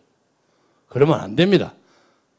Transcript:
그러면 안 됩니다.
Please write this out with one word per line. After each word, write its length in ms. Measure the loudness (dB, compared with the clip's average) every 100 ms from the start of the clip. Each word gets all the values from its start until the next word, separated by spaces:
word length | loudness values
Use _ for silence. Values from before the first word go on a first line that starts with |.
| _ _ _ _ _ _ _ _ _
그러면 320 | 0 0 0
안 160 | -4 -2
됩니다. 380 | 2 0 -2 -12 _ _ _ _ _